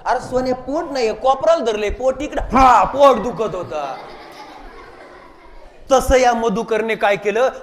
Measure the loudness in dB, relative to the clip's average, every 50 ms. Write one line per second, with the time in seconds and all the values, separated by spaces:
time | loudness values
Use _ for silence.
0 | -4 -2 -2 -2 -4 -4 -4 -4 -2 -2 -4 -6 -6 -6 -6 -6 -6 -6 -4 -4
1 | -2 -4 -4 -2 0 0 0 2 2 2 2 2 0 -2 -2 -2 -4 -4 -4 -2
2 | -2 -2 -2 -2 -6 -8 -6 -6 -4 0 4 6 6 8 6 6 4 2 2 4
3 | 6 6 6 4 0 -4 -4 -4 -4 -4 -4 -6 -8 -8 -8 -8 -8 -8 -10 -12
4 | -14 -18 -20 -20 -20 -20 -20 -20 -20 -20 -20 -20 -20 -20 -20 -20 -20 -20 -20 -20
5 | -20 -20 -20 -20 -20 -20 -20 -20 -20 -20 -20 -20 -20 -20 -20 -20 -2 0 2 2
6 | 4 4 2 4 4 2 2 0 0 -2 -2 -2 -2 -2 -2 -2 -2 -2 -2 -2
7 | 0 0 0 0 -2 -2 -2 0 0 -2 -2 -6